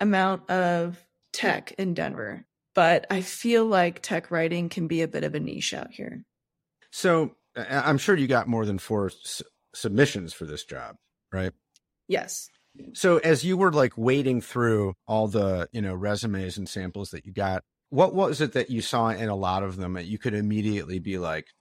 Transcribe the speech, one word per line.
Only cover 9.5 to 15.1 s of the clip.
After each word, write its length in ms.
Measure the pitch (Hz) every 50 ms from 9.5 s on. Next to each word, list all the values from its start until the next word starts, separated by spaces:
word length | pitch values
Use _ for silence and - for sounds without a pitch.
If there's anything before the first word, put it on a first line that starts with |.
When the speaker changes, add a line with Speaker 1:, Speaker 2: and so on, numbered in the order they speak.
| _ _ _ _ -
Speaker 2:
submissions 580 | - - 110 101 117 143 139 - 104 87 82
for 120 | - - 85
this 200 | 76 76 73 -
job, 320 | - 67 65 60 - - _ _ _ _ _ _ _
right? 200 | - 95 92 95 - _ _ _ _ _ _ _ _ _ _
Speaker 1:
Yes. 420 | - 185 - - - - - - - _ _ _ _ _ - - -
Speaker 2:
So 240 | - - - 185 170
as 260 | 151 156 165 160 120
you 140 | 143 180 185
were, 160 | 180 196 180
like, 240 | 151 147 131 120 -
wading 460 | 117 113 123 131 143 131 131 127 117
through 500 | - - - 120 120 117 110 104 101 95 92 - _
all 200 | -